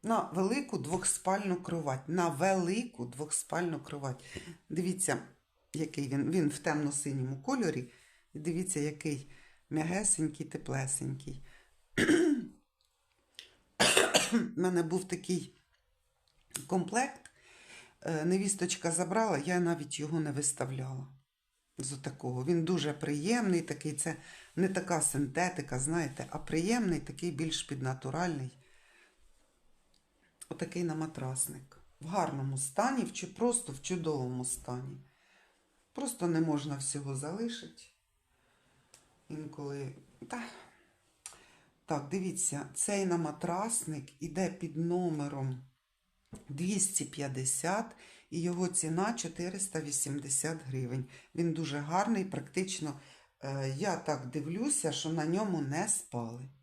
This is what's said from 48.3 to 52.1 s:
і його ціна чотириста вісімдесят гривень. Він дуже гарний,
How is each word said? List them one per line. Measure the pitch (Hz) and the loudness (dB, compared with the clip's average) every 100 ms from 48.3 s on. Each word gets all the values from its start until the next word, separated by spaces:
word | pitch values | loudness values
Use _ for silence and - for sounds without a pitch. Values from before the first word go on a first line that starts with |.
і | 170 | -2
його | 170 175 180 | 0 2 2
ціна | 180 160 160 202 | 2 0 2 2
чотириста | 233 165 - 175 190 - 160 | 0 -4 -4 -4 -2 -4 -4
вісімдесят | 151 143 - 143 143 135 156 160 131 | -2 -2 0 -2 0 0 0 -2 -4
гривень. | 131 127 131 131 - - | -4 -2 -2 -4 -10 -12
Він | - 170 | 0 0
дуже | 160 151 143 | 2 -2 -2
гарний, | 147 175 214 | 0 2 4